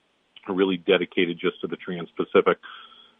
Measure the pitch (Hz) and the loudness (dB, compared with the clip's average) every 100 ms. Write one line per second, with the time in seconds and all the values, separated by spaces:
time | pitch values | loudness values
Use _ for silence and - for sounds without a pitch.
0 | _ _ _ - - 92 95 90 92 90 | _ _ _ -18 -6 0 0 0 2 2
1 | 87 - 85 85 90 - 80 82 - 87 | 2 -2 -2 -2 -6 -6 -10 -10 -10 -10
2 | 82 - 87 - - 87 - - - - | -10 -8 0 2 2 0 -6 -20 -20 -20
3 | _ | _